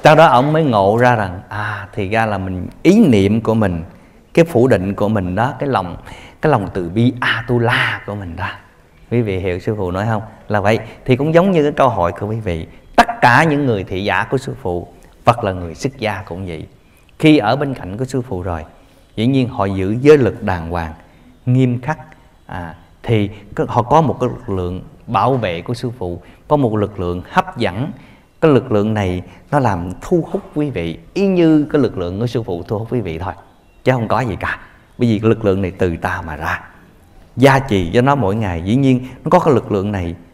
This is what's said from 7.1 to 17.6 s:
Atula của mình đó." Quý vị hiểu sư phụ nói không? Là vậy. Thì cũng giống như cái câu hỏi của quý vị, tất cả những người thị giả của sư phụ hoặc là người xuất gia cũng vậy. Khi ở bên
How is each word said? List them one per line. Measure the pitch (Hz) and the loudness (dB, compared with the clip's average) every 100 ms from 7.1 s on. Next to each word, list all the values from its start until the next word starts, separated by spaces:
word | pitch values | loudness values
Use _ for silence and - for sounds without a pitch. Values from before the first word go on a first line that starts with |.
| 120 | 0
Atula | - 113 - 120 117 120 - - - | -4 -4 -2 0 0 0 -2 -6 -8
của | 104 | -10
mình | 92 82 | -10 -10
đó." | 92 - - _ _ _ - | -10 -12 -20 _ _ _ -4
Quý | 117 | -2
vị | 110 92 | 0 -2
hiểu | 92 90 | -2 -4
sư | - 107 | -4 -4
phụ | 90 | -4
nói | 92 110 | -2 -2
không? | 110 110 - - | -4 -6 -18 -4
Là | 107 | 0
vậy. | 98 113 - - - | 2 0 -4 -12 -2
Thì | 127 | 0
cũng | 151 | 4
giống | 165 196 | 4 4
như | 175 | 2
cái | 147 | 2
câu | 147 135 | 2 0
hỏi | 101 87 98 | 2 -2 -2
của | 104 | -6
quý | 113 | -6
vị, | 104 82 80 - - - | -4 -6 -8 -18 -2 0
tất | - - | 0 2
cả | 123 123 | 4 4
những | 165 143 139 | 4 2 0
người | 104 | 0
thị | 92 92 | -2 -4
giả | 101 92 | 0 -2
của | 110 135 | -2 -4
sư | 131 120 | -6 -8
phụ | 92 87 - - - _ - | -6 -6 -8 -18 -20 _ 0
hoặc | 113 | 2
là | 98 | -2
người | 92 85 82 | -4 -8 -8
xuất | 131 - | -8 -4
gia | 107 95 | -6 -6
cũng | 92 85 95 | -10 -10 -10
vậy. | 80 87 _ _ _ _ - | -10 -14 _ _ _ _ 0
Khi | 156 151 | 4 4
ở | 107 | 2
bên | 135 | 0